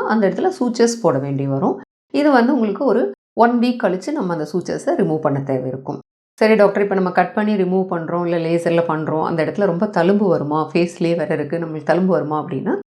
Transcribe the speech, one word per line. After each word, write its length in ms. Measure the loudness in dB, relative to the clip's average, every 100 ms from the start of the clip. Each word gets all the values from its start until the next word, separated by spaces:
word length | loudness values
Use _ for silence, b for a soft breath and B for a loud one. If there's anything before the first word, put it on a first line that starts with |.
| 0
அந்த 160 | 2
இடத்துல 280 | 2 0 -2
சூச்சர்ஸ் 500 | -2 -2 2 0 2
போட 180 | 0 0
வேண்டி 280 | -2 -2 -2
வரும். 300 | 0 -2 -4 B _ _
இது 160 | 0 4
வந்து 240 | 4 4
உங்களுக்கு 300 | 2 0 0
ஒரு 180 | 0 0 -2 -6 _
ஒன் 240 | 2 2 4
வீக் 220 | 0 0
கழிச்சு 320 | -2 -2 -4
நம்ம 200 | -4 -4
அந்த 140 | -4 -4
சூச்சர்ஸை 480 | -4 -4 -6 -2
ரிமூவ் 240 | 0 0 0
பண்ண 220 | 0 -2
தேவை 280 | -2 -4 -4
இருக்கும். 300 | -8 -10 -12 -14 _ _ 0
"சரி 160 | 4
டாக்டர், 280 | 6 4 4
இப்ப 120 | 0
நம்ம 160 | 0 0
கட் 240 | 0 0
பண்ணி 200 | 0 0
ரிமூவ் 300 | 0 0 0 -2
பண்றோம், 360 | -4 -4 -2
இல்ல 140 | -2 -2
லேசர்ல 440 | 0 0 2 2
பண்றோம், 400 | 2 -2 -2 -2
அந்த 200 | -2 -2
இடத்துல 200 | -2 0
ரொம்ப 220 | 0 0 0
தழும்பு 400 | 2 4 4 2
வருமா? 420 | 0 0 -2 0
ஃபேஸ்லயே 460 | 0 -2 0 -2 0
வேற 180 | -2
இருக்கு, 240 | -2 -4 -6
நம்மளுக்கு 320 | -6 -6 0
தழும்பு 160 | 2 2
வருமா?" 300 | 0 0 -4
அப்படின்னா, 360 | -4 -6 -4 -6 -8